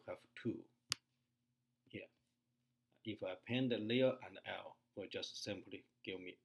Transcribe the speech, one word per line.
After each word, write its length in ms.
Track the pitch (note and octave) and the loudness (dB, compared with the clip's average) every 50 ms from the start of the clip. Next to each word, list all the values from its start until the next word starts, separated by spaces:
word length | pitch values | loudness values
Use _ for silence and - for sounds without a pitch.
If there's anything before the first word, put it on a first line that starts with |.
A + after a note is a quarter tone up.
| - | -6
have 120 | - F2+ - - - - - - | -8 -8 -8 -8 -16 -12 -2 0
two 140 | A#2 F#2 - - - _ _ _ - - - _ _ _ _ _ _ _ _ _ _ _ _ _ _ _ _ _ - | 0 0 0 -4 -14 _ _ _ -4 -4 -4 _ _ _ _ _ _ _ _ _ _ _ _ _ _ _ _ _ -12
here. 140 | - G2+ - - _ _ _ _ _ _ _ _ _ _ _ _ _ _ _ _ _ _ - | -10 -10 -10 -10 _ _ _ _ _ _ _ _ _ _ _ _ _ _ _ _ _ _ -6
If 160 | A2 G2+ - G2 | -6 -6 -4 -4
I 100 | F#2 F#2 | -4 -4
append 420 | - - - A#2 C3 C3+ B2 A#2 G#2 G#2+ G#2+ | -6 -4 0 2 4 4 4 4 2 2 4
layer 240 | A#2+ B2+ C3 C3 - - - | 6 8 8 8 6 4 -4
and 120 | F#2 F#2+ - - | -12 -14 -12 -6
L, 300 | - F#2+ F#2 - - - _ _ _ - | -6 -6 -6 -6 -10 -14 _ _ _ -8
will 120 | - F#2+ - | -8 -8 -4
just 320 | - G2 F#2 - - - - | -4 -4 -4 -4 -6 -6 -4
simply 420 | A2 G2 F#2 - G2+ G2+ F#2 - _ _ _ - | -4 -4 -4 -6 -10 -12 -14 -14 _ _ _ -6
give 160 | G#2+ F#2 F#2 | -6 -4 -4
me 160 | F2+ F2+ - - - | -6 -8 -12 -12 -10